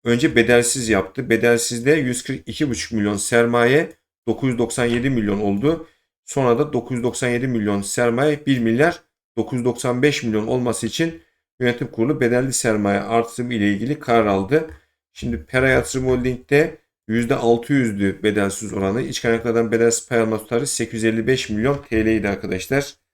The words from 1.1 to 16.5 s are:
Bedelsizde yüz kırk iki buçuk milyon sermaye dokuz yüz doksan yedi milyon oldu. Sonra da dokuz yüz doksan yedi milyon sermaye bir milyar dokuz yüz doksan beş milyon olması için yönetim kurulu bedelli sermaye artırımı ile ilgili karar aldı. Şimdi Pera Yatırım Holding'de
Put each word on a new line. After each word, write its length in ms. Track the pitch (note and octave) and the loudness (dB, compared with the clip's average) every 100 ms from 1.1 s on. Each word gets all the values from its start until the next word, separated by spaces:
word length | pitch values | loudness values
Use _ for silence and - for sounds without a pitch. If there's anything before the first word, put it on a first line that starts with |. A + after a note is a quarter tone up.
| - B2 | -6 -2
Bedelsizde 640 | A2 A#2+ A#2 - A#2+ B2+ | 2 2 2 0 -2 2
yüz 320 | D#3+ B2+ A#2+ | 2 0 -4
kırk 240 | - C3 - | -6 -10 -10
iki 220 | - D3+ | -4 -4
buçuk 220 | A2+ - | -4 -4
milyon 260 | A2 G#2 G2+ | -2 0 -2
sermaye 760 | - A#2+ A#2 A#2 A#2+ C#3+ E3+ - _ _ - | 0 2 4 4 4 4 0 -6 _ _ -4
dokuz 220 | G#2+ C3+ | -2 -2
yüz 80 | A#2+ | 0
doksan 280 | A#2 - A#2+ | -2 -2 -2
yedi 240 | A#2 C3+ | 0 0
milyon 320 | B2 G#2 G2 | 0 0 0
oldu. 460 | G#2 G2+ C#3 E3 - _ _ _ | 0 0 0 -2 -6 _ _ _
Sonra 360 | - C#3 B2+ A#2+ | -8 0 2 2
da 140 | D3 | 0
dokuz 220 | C3 - B2+ | -2 -4 -4
yüz 60 | |
doksan 240 | A#2+ A#2 B2+ | -2 -2 -2
yedi 200 | A#2+ C3 | -2 -2
milyon 340 | A#2 G#2 G2+ | -2 0 -2
sermaye 640 | G2 - A#2+ A#2 D3+ D3 C#3+ | -2 -2 0 2 0 0 0
bir 140 | B2+ | 2
milyar 420 | A2+ A2+ E3 E3+ _ _ _ - | 2 2 2 0 _ _ _ -4
dokuz 200 | G#2 B2+ | -4 -2
yüz 80 | A#2+ | -2
doksan 360 | A#2 B2+ B2 | -2 -2 0
beş 220 | D3 C#3+ | 0 0
milyon 240 | A#2 G#2+ A2 | -2 -2 0
olması 400 | B2+ B2 A2+ A2+ | -2 -2 -2 -4
için 340 | - E3 E3 _ _ _ - | -2 -4 -4 _ _ _ -4
yönetim 280 | B2 - C3 | -2 -2 -4
kurulu 320 | - A#2+ C#3 | -2 0 2
bedelli 340 | A#2+ B2 C3+ | 2 2 0
sermaye 460 | B2+ A#2+ G#2+ G2+ G2+ | -2 0 0 2 0
artırımı 540 | G2+ A#2 A#2 - B2 | 0 -2 -2 -4 -6
ile 180 | A#2 G2+ | 0 0
ilgili 280 | G2+ A#2+ D3+ | 0 -2 -4
karar 260 | - A#2 G#2+ | 0 2 4
aldı. 440 | G2 F#2+ D#3 D#3+ - _ _ _ | 0 2 0 -2 -8 _ _ _
Şimdi 320 | - B2 A#2 - | -12 -8 -8 -4
Pera 240 | C3 C3+ | 0 2
Yatırım 380 | C3 B2+ C3 C3 | 2 0 -2 0
Holding'de 720 | B2 B2 B2 - | 0 -2 -6 0